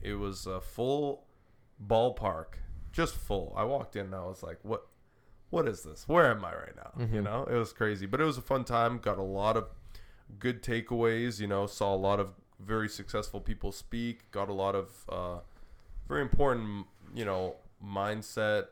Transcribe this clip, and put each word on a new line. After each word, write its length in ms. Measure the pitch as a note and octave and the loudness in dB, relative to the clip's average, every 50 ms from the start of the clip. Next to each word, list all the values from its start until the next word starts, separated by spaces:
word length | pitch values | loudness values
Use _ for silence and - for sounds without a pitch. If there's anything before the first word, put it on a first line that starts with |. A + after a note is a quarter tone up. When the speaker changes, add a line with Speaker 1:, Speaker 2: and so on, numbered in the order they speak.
Speaker 1:
It 140 | - G2+ G#2 | -4 -4 -4
was 300 | G2+ G2+ G2+ F#2+ F#2+ - | -4 -4 -4 -6 -6 -6
a 140 | F#2+ F#2 F#2 | -6 -6 -6
full 640 | - - - - A#2+ C3 C#3 D3 D3 C#3+ C#3 - - - - - - _ - - - - - - G2+ | -6 -8 -4 -2 0 0 2 2 0 0 -2 -6 -10 -18 -20 -20 -20 _ -20 -20 -20 -20 -20 -8 0
ballpark, 720 | G2 A2+ A2+ A#2 B2 - - A2 G2 E2+ D#2+ D#2+ - - - - - - - - - | 4 4 6 6 4 2 2 0 -2 -2 -2 -6 -8 -8 -8 -8 -8 -8 -8 -8 -4
just 240 | - - D#3+ D3+ - | 0 2 2 2 0
full. 380 | - - - - - F2 - - | -2 -2 -2 -2 -2 -2 -2 0
I 80 | G2+ G#2 | 0 0
walked 320 | A#2 C#3 C#3 - - - | 2 2 0 -2 -4 -6
in 120 | G#2 G2 F#2+ | -6 -6 -6
and 80 | F#2+ | -6
I 100 | F#2 F2 | -6 -6
was 180 | F2+ F#2+ - - | -8 -8 -8 -10
like, 160 | E2 F2 - - | -10 -10 -8 -4
"What, 240 | G2+ A2 - - - - - - - _ - - - - - - - | -4 -4 -4 -4 -8 -20 -20 -20 -20 _ -20 -20 -20 -20 -20 -10 -2
what 180 | - E3+ D#3+ B2 | 0 2 2 2
is 160 | G2+ - - | 0 -4 -6
this? 240 | D#2 D#2 - - - | -14 -14 -8 0 4
Where 220 | D3+ F3 E3 B2+ | 8 8 8 8
am 140 | A2+ G#2+ F#2+ | 6 4 0
I 80 | E2 E2 | -6 -6
right 220 | E2 - - - | -8 -10 -12 -14
now?" 160 | - - - - - | -16 -16 -12 -6 -4
You 80 | A#2+ | 0
Speaker 2:
Mm-hmm. 180 | A2 A2 G#2+ G#2 | 0 2 2 2
Speaker 1:
know, 200 | G#2 G#2+ B2 C#3 - | 0 0 -2 0 0
it 60 | B2 | 2
was 180 | A#2+ A2+ G2+ - | 0 0 0 -2
crazy, 320 | - A2+ G#2+ G#2 F#2+ F#2+ | -2 0 0 0 -2 -4
but 160 | G2 G#2 C3+ | -2 0 2
it 40 | D#3 | 2
was 120 | D#3+ C#3 B2 | 2 0 -2
a 40 | |
fun 220 | A#2 - C#3 C3 A#2+ | -2 -2 0 0 0
time. 360 | - A#2+ A#2 A#2 A#2 B2 A#2 | 2 2 4 4 4 2 0
Got 180 | - A2+ G2 F#2+ | 0 0 0 0
a 60 | F#2+ | 0
lot 340 | F#2+ F#2+ G2 G2+ A2 A2+ A2+ | -2 0 2 2 4 4 2
of 80 | G2+ - - - - - - - - - - - - - A2 G2+ | 0 -2 -8 -14 -14 -14 -14 -14 -14 -16 -18 -20 -18 -18 -8 -2
good 240 | - B2 B2 A2+ - | 0 0 0 0 0
takeaways, 760 | - A#2 A#2 A2+ - A#2+ A#2 A#2 A2+ A2+ A2+ A#2+ B2 A2 G2+ | -2 0 0 0 0 2 4 4 4 4 4 0 -2 -2 -2
you 80 | G#2+ G2+ | -2 0
know, 200 | G2+ G2 G2+ G2+ | 2 2 0 0
saw 260 | - - G#2+ G2+ G2 | 0 0 2 2 4
a 40 | F#2+ | 4
lot 220 | F#2+ G2 G2+ G2+ | 4 4 4 4
of 100 | G2 F#2+ - - - _ _ - | 2 0 -4 -14 -20 _ _ -12
very 300 | G2+ G2 A2 A2 G#2+ G#2+ | -6 -2 0 0 0 -2
successful 520 | - - G2 - - G#2+ G#2 - - G2+ | -4 -6 -8 -4 -4 -4 -2 -4 -6 -4
people 300 | - - G#2+ - - G2+ | -2 -2 -2 0 0 -4
speak, 600 | G2 - - - - A#2 A#2 A#2+ A#2 - - - | -4 -6 -10 -6 -4 -2 -2 -2 -4 -6 -10 -8
got 180 | - G2+ G2 G2 | -4 -2 -2 -2
a 40 | G2+ | 0
lot 220 | F#2+ F#2+ G2 G2 | 2 2 2 2
of, 140 | G2 F#2 - - - - - | 2 0 -2 -8 -14 -10 -6
uh, 300 | - F2+ F2+ F2+ F2+ E2+ - - - - - - - - - - - - - - | -4 -4 -4 -4 -6 -8 -10 -14 -16 -18 -18 -18 -18 -18 -16 -12 -10 -10 -6 -4
very 140 | D3 D3 | -2 -2
important, 640 | C#3 B2 - C#3 C#3+ C3+ B2 A#2+ A2 G#2+ G2+ G2+ F#2+ - - - - - - | 2 6 6 8 8 8 6 4 0 -4 -4 -6 -8 -10 -14 -20 -18 -12 -8
you 120 | A#2 A2+ | -6 -2
know, 300 | G2+ F#2+ F#2 F#2 F2+ - - - - - - G2+ | -2 0 0 0 -2 -4 -8 -14 -20 -20 -14 -10
mindset 840 | G2+ G2 G2 G2 G#2 G#2+ A2 G#2+ - - A2+ G#2+ G#2+ G#2+ G#2 G2 - | -6 -4 -2 -2 -2 -2 -4 -6 -6 -2 0 2 2 2 2 0 -2